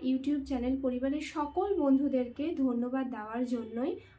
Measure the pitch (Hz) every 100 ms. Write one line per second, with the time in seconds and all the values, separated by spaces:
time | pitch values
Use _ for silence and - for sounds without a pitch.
0 | 262 262 285 294 269 262 254 269 262 247
1 | 269 302 - 320 294 359 403 359 277 269
2 | 285 254 240 - 311 294 262 233 247 262
3 | 262 220 214 233 240 240 220 226 285 -
4 | -